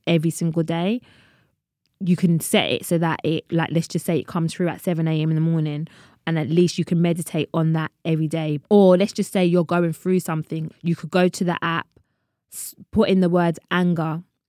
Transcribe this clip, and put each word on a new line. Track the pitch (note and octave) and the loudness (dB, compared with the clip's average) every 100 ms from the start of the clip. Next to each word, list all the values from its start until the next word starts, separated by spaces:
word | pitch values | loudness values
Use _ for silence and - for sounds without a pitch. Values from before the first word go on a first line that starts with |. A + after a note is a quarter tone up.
| - | 0
every | E3+ D#3+ | 0 0
single | - E3+ E3 | -2 -2 -2
day. | D#3+ E3 F#3 A#3+ - _ _ _ _ _ _ _ _ - | -2 -2 -2 -4 -8 _ _ _ _ _ _ _ _ -6
You | F3 F3+ | -2 2
can | F#3 E3 | 2 0
set | - G#3+ D2 | 0 0 0
it | - - | -2 -2
so | E3+ | -2
that | E3 - | 0 -2
it, | - D#3+ - | -2 -4 -2
like, | E3 E3 | -2 0
let's | E3 - | -2 -2
just | E3 - | -4 -2
say | D#3+ | -4
it | - | -2
comes | E3+ E3 | -4 -4
through | - F3 | -2 -4
at | - | -4
seven | - E3 D#3+ | -4 -2 0
A | D#3 | 0
M | D#3 | 0
in | |
the | D#3 | 0
morning, | D#3+ E3 D3+ D3 D#3+ - - _ - | 2 0 -2 -4 -10 -14 -20 _ -4
and | E3 | -2
at | D3+ | 0
least | E3 F3+ - | 2 2 0
you | E3 | -2
can | E3+ | 0
meditate | F3 E3+ - D#3 - | 2 0 -4 -4 -2
on | E3 D#3+ | 0 0
that | D#3+ D#3 - E3 | 0 -4 -6 -4
every | D#3+ D#3 | -2 -2
day. | D#3+ D#3 D3 - | -2 -4 -4 4
Or | G#3 F#3 F3+ | 6 8 6
let's | G3+ | 4
just | - G3 | -2 -4
say | G3 | 0
you're | F3+ F3 | 2 2
going | D#3 F3 E3+ | 2 0 0
through | D#3+ F#3 F#3 | -2 -2 -2
something. | - D#3 - D#3+ D#3 - | 0 -6 -6 -8 -8 -6
You | E3+ E3 | -4 -4
could | D#3 | -2
go | F3+ F3+ | 2 2
to | - | 2
the | F3 E3+ | -2 -2
app, | E3+ E3 - _ _ _ _ _ _ | -2 -4 -6 _ _ _ _ _ _
s-, | - - - - | -16 -16 -16 -4
put | G#3+ G#3+ | 0 2
in | F#3+ | 2
the | F3+ | 4
word | F3 E3+ E3 - | 2 2 -2 -4
anger, | F3 F3+ E3 D#3+ D#3+ - _ | 0 2 0 -2 -6 -10 _